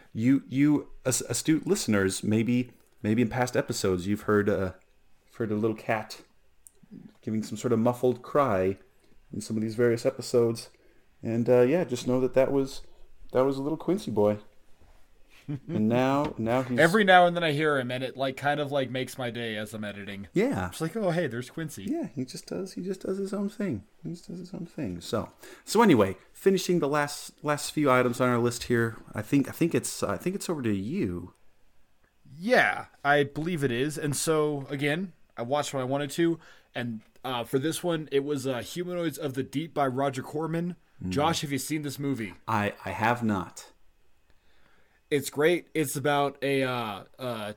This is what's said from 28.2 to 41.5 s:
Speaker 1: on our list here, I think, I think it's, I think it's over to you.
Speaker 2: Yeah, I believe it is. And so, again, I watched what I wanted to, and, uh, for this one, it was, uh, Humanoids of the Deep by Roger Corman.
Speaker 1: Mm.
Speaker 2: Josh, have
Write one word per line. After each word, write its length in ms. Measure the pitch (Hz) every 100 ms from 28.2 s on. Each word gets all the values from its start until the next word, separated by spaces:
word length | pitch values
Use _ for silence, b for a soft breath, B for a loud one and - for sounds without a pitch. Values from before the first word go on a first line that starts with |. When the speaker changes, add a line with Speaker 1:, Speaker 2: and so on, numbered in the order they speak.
Speaker 1:
on 80 | 127
our 80 | 120
list 260 | 120 117
here, 340 | - 120 117 110 -
I 80 | 104
think, 280 | 104 143 127
I 20 |
think 240 | - 170 143
it's, 280 | - -
I 140 | 107 95
think 180 | 180 190
it's 140 | -
over 120 | 160
to 120 | 120
you. 600 | 101 101 185 131 87 90 - - _ - - - _ _ _ - 143
Speaker 2:
Yeah, 480 | 190 247 117 - - _
I 200 | 143 147
believe 400 | 143 - 160 175
it 80 | 139
is. 260 | 117 147 139
And 180 | 151 135
so, 500 | - 156 151 147 131
again, 440 | 143 143 156 190 - _ -
I 40 |
watched 320 | 120 147 143
what 80 | 139
I 40 | 127
wanted 240 | 139 143
to, 280 | 151 170 165 B B B
and, 280 | - 120 110 - _
uh, 200 | 131 127
for 160 | 117 135
this 240 | 151 156
one, 260 | 175 165 151
it 120 | 139
was, 240 | 139 147 127
uh, 120 | 123
Humanoids 580 | 110 170 180 175 165 131
of 160 | 143
the 100 | 127
Deep 300 | 123 139 160
by 140 | - 135
Roger 340 | 123 139 127
Corman. 540 | 123 151 160 165 175 170 _ -
Speaker 1:
Mm. 60 | 90
Speaker 2:
Josh, 320 | 92 151 165
have 100 | 147